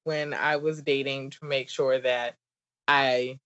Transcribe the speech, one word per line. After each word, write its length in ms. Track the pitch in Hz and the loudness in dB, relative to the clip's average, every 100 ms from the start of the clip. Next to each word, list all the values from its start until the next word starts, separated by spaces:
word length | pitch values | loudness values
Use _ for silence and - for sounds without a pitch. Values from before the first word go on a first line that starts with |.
| 160 | -4
when 280 | 151 147 | -4 -4
I 220 | 123 147 147 | -2 0 0
was 260 | 156 156 | -2 -2
dating 500 | 143 135 139 135 135 | 0 0 0 -6 -8
to 140 | - 147 | -12 -4
make 240 | 135 127 | -4 -2
sure 300 | - 135 131 | 0 2 2
that 360 | 127 123 120 - _ _ _ _ - | 2 0 -2 -8 _ _ _ _ 2
I 500 | 143 135 123 127 135 | 4 4 2 -2 -8